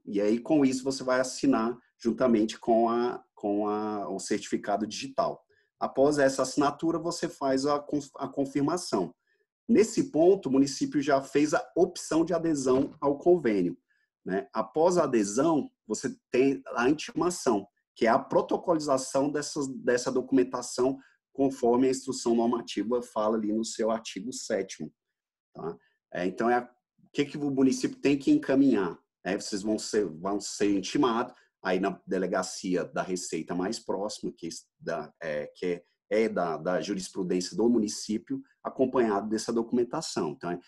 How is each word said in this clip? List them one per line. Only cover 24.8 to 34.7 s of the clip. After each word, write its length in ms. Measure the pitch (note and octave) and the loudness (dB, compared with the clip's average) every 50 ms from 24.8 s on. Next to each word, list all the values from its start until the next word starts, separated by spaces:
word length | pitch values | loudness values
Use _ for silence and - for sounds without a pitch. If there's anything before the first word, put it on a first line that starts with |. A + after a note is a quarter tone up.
| D#2 D2+ _ _ _ _ _ _ _ _ _ _ _ _ _ | -12 -14 _ _ _ _ _ _ _ _ _ _ _ _ _
tá? 220 | - - - - - _ _ _ _ _ _ - | -12 -10 -10 -12 -12 _ _ _ _ _ _ -8
É, 140 | - F2+ | -4 -4
então, 200 | F#2+ - - - | -4 -2 -2 0
é 80 | F4+ F#4 | 2 2
a, 80 | F#4 - | 0 -2
o 460 | - _ _ _ _ _ _ _ _ | -6 _ _ _ _ _ _ _ _
que, 140 | - - C#3+ | -4 -4 -4
que 120 | C#3 - | -2 -4
o 120 | D3+ C#3+ C#3+ | -6 -4 -2
município 480 | C#3 C3 C3+ C3 A#2+ - - - - - | 2 4 4 4 4 0 -2 -6 -6 0
tem 200 | - C3+ D3 C#3 | 0 2 2 2
que 120 | - D#3 | 4 4
encaminhar? 680 | D3+ D3 - - C3+ C3+ C#3 C3+ A#2 G2+ F#2 E2+ D#2+ - _ _ _ _ _ | 4 4 4 2 4 6 6 6 4 4 0 -2 -4 -10 _ _ _ _ _
É, 120 | F#2 G2 | -4 -4
vocês 280 | G2+ - - G#2+ G2 F#2+ | -4 -4 -6 -6 -4 -2
vão 160 | G#2+ G#2+ G#2+ | -2 -2 -2
ser, 260 | - - - G#2+ G#2 | -4 -2 0 0 0
vão 340 | E2+ D#2 D#2 F2 G2 G2+ G2+ | 0 -4 -6 -6 -4 -4 -4
ser 380 | - - - - G#2 G2+ G2+ | -6 -8 -4 0 0 2 2
intimados 560 | G2 F#2+ - - C#3+ C#3+ A#2+ A2+ A#2 B2 B2+ - _ _ _ _ _ - | 0 -2 -2 0 2 2 2 2 0 -2 -4 -8 _ _ _ _ _ -2
aí 160 | F#2+ F#2 F#2 | -2 0 0
na 200 | F#2+ G2 F#2 - _ | 0 -2 -4 -6 _
delegacia 800 | - G2 F#2 F#2+ F2+ G2 F#2 F#2 - - - - F#2+ F2+ E2+ D#2 | -4 -2 -2 0 0 0 -2 -2 -2 -8 -8 -4 -2 0 -2 -2
da 160 | - D2 F2 | -2 -4 -6
Receita 520 | E2 F2+ F#2 F2 - - - E2 D#2+ - E2+ | -4 -4 -4 -6 -6 -6 -6 -6 -6 -4 -4
mais 240 | F2 F2+ G2+ A#2 | -4 -2 -4 -4
próxima, 540 | - - - G2 F#2+ G2+ G#2+ - - - F#2 | -6 -6 -6 -6 -4 -4 -6 -8 -8 -8 -10
que 160 | - _ - E2 D#2+ - - _ | -10 _ -12 -12 -12 -12 -18 _